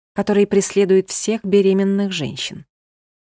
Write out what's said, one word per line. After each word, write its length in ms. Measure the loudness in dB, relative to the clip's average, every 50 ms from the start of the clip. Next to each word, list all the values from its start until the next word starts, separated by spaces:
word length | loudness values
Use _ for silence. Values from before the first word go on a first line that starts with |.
| _ _ -8
который 320 | -6 -2 0 2 2 2
преследует 640 | 2 2 0 0 0 0 0 2 4 4 2 2 0
всех 360 | -4 -4 -2 -2 -4 -4 -2
беременных 640 | 0 2 2 4 4 2 2 2 0 0 -2 -2 -4
женщин. 540 | -4 -6 -8 -8 -8 -10 -12 -12 -12 -16 -20 _ _ _ _ _ _ _ _ _ _ _ _ _